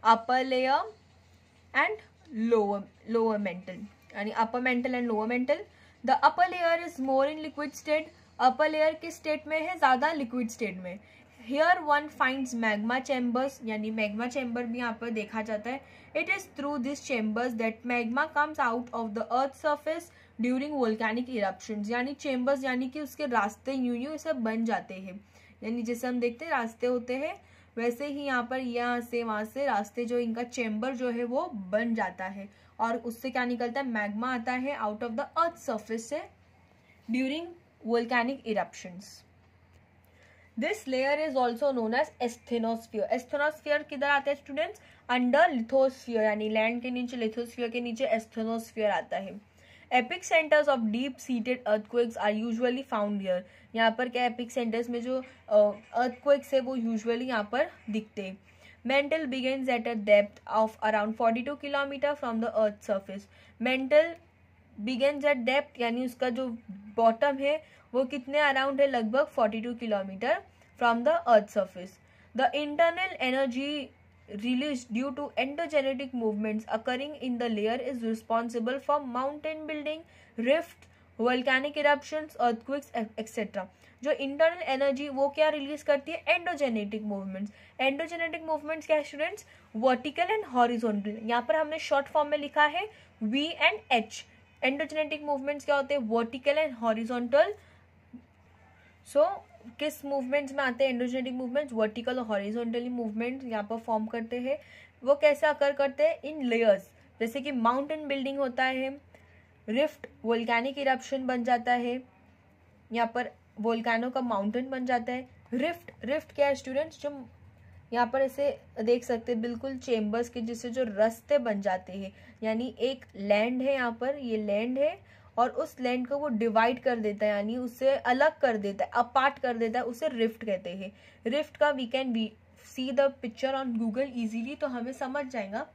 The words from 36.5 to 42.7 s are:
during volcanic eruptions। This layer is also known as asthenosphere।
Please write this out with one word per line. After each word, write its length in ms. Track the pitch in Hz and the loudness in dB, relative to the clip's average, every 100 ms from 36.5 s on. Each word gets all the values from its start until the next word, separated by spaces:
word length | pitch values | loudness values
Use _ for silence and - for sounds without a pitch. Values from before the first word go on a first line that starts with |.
| _ _ _ _ _ - | _ _ _ _ _ -4
during 360 | 240 262 302 339 339 _ _ 220 | -2 0 -2 -6 -14 _ _ -2
volcanic 600 | 233 233 247 233 269 226 | 0 2 0 0 -4 -4
eruptions। 600 | 202 175 - 185 180 - - _ _ _ _ _ - _ _ _ _ - _ - - | -2 -4 -8 -16 -16 -18 -20 _ _ _ _ _ -20 _ _ _ _ -20 _ -14 -4
This 280 | 285 427 - | -2 -2 -2
layer 300 | 262 269 285 311 | 0 2 2 0
is 60 | 262 | 2
also 360 | 247 233 285 262 | 0 2 0 2
known 160 | 220 247 | 0 2
as 100 | 302 - 247 | 0 0 -4
asthenosphere। 800 | 233 - 240 226 | -4 -6 -2 -2